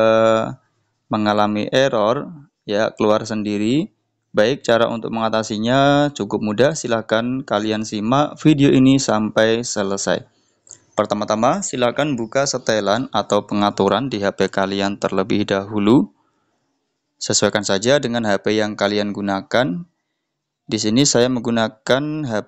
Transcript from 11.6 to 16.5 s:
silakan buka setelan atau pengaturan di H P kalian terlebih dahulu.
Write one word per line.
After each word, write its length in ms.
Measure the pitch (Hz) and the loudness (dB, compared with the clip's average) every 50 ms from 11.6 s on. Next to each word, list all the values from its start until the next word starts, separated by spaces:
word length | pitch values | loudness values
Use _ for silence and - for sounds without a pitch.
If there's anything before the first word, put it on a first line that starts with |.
silakan 560 | 185 - - 127 123 120 113 - 143 156 139 113 | -4 -6 -4 -2 -2 -2 0 -2 -2 -2 -2 -4
buka 320 | 113 110 - 135 139 139 | -6 -4 -2 -2 -2 -2
setelan 560 | - 120 - - 113 107 101 95 101 117 135 - - | -4 -4 -2 0 0 0 2 2 0 0 -2 -2 -4
atau 320 | 110 101 - 104 104 - | -4 -2 0 0 -2 0
pengaturan 640 | - - 101 101 104 - - 98 98 101 107 135 131 | -2 -2 0 0 0 2 2 2 2 2 2 0 -4
di 80 | 117 101 | -4 -2
H 160 | 98 98 - | -2 -2 0
P 160 | - 95 95 | 0 -2 -2
kalian 480 | - 98 98 95 98 98 98 101 101 - | 0 -2 -2 0 0 -2 -2 -2 -2 -4
terlebih 480 | - 95 95 95 98 110 104 101 104 | -4 -2 -2 -2 -2 -2 -2 -2 0
dahulu. 720 | - 101 98 98 104 107 107 101 104 120 160 208 - _ _ _ _ _ _ _ _ | -2 -2 -4 -4 -4 -4 0 4 4 4 4 4 0 _ _ _ _ _ _ _ _